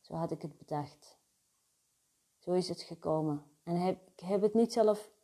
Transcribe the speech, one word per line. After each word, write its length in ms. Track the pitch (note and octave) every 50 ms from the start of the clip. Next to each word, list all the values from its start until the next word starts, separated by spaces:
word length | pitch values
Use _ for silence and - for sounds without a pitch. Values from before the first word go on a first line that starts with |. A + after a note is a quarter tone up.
Zo 140 | _ - E3
had 160 | D#3+ E3 D#3+
ik 120 | E3 D#3
het 160 | - D#3+ - _
bedacht. 600 | - - D#3 D3 C#3+ - - _ - - - _ _ _ _ _ _ _ _ _ _ _ _ _ _ _ _ _ _ _ _ _ _ _ _ _
Zo 140 | _ F3
is 160 | F3 F#3 F3 F3
het 140 | E3+ E3+
gekomen. 600 | - - E3 E3 - E3 D#3 D#3 D#3 D#3 D3 D3 D3+ _ _ _
En 140 | _ E3+ E3+
heb, 320 | F3 F3+ F#3 F3+ - - - _
ik 60 | -
heb 220 | - F3+ G3+ G3+
het 120 | G3 G#3+ G#3
niet 180 | A3+ A#3 A#3
zelf 380 | - A#3 A3 G#3+ G#3 G#3 - - _ _